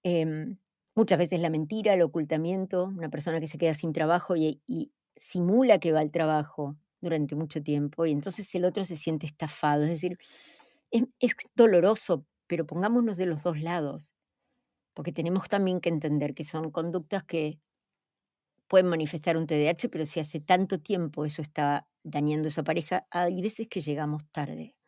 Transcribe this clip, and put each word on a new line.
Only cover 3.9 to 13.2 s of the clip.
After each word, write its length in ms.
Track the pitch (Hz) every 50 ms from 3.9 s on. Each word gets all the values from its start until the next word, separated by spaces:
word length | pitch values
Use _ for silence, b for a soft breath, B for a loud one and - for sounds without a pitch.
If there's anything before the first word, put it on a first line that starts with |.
trabajo 440 | 151 - 156 156 170 175 - - 180
y, 260 | 160 156 156 - - _
y 260 | - - 165 - - _ _ _ _ _
simula 640 | - - - - 180 175 175 202 247 262 240 208 180
que 140 | - 170
va 80 | 156 156
al 100 | 156 151
trabajo 680 | - 170 160 156 156 151 147 147 - - 147 143 147 147 _ _ _ _
durante 340 | - 175 165 156 147 - 147
mucho 260 | 147 160 151 - 156
tiempo 420 | 147 151 147 143 147 147 151 - 165
y 60 | 160
entonces 420 | 147 147 143 196 185 - 196 - -
el 100 | 180 175
otro 180 | - 180 202 190
se 120 | 175 175
siente 300 | 147 - 165 160 151 156
estafado. 580 | 147 - _ 165 151 - - - 147 147 147 147
Es 60 | 160
decir, 280 | 170 151 170 175 180 B B B B B B B B B B B B B B _
es, 140 | - 233 254 - _ _
es 140 | - 240 - - - _ _
doloroso, 720 | - 233 226 190 175 165 196 220 208 - - 175 139 143 _ _ _ _
pero 200 | _ 170 165 156
pongámonos 500 | 143 143 175 190 214 233 247 233 220 196
de 100 | 170